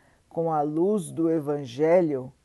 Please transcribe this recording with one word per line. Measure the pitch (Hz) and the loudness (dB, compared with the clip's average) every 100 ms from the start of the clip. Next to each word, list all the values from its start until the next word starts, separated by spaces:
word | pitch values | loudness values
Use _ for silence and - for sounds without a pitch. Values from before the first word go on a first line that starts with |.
| _ _ _ | _ _ _
com | - 165 | -4 -2
a | 156 | 0
luz | 147 156 185 214 147 | 0 0 0 0 -2
do | 135 165 | -2 0
Evangelho | 160 143 143 135 120 156 180 165 135 131 - | 0 -2 -4 -6 0 4 4 4 -2 -6 -16